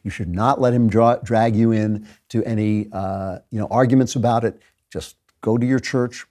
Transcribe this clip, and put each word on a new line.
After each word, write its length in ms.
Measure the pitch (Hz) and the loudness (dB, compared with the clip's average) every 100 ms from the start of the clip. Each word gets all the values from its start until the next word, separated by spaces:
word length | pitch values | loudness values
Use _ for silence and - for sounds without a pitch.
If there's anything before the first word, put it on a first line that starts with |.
You 80 | 101 | -12
should 180 | - 87 | -8 -6
not 320 | 87 113 - | -2 0 2
let 140 | 123 | 2
him 120 | 120 117 | 2 2
dra-, 320 | 107 117 123 | 4 4 2
drag 320 | - 113 117 107 | 0 0 2 2
you 160 | 113 | 2
in 320 | 110 107 107 107 - _ | 2 0 -4 -8 -20 _
to 160 | 117 | -4
any, 460 | 110 110 107 107 107 | -2 -2 0 -2 -4
uh, 460 | 95 95 98 95 92 - | -6 -6 -6 -8 -10 -10
you 80 | 107 | -8
know, 100 | 104 | -2
arguments 440 | 123 127 131 127 | 2 4 4 2
about 300 | 131 117 117 | 0 0 0
it. 160 | 117 - _ _ _ | -2 -6 _ _ _
Just 260 | - - _ _ _ | -14 -14 _ _ _
go 160 | - 117 | -2 0
to 80 | |
your 160 | 123 131 | 2 0
church, 460 | - 131 123 - - | -2 -2 -4 -6 -20